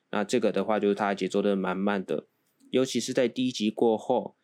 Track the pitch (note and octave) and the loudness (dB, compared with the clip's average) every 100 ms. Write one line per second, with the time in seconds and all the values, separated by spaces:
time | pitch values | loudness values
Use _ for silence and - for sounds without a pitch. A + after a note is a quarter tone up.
0 | _ G#2 G2+ B2 G#2+ G2 G2 G#2+ G2+ G2+ | _ -4 0 0 2 0 0 2 2 2
1 | G#2 G2 F#2 G2+ G2+ G2 F#2 F#2 G2+ G2+ | 0 0 -2 0 0 0 -2 -2 -2 -2
2 | F#2 D#2 - _ _ _ _ B2+ C3 B2 | -2 -6 -6 _ _ _ _ 0 0 -2
3 | - C3 B2 A#2 B2+ - G#2+ - A#2 A2 | -2 0 0 0 -4 -2 -2 2 2 2
4 | - B2 - - | 0 -2 -2 -12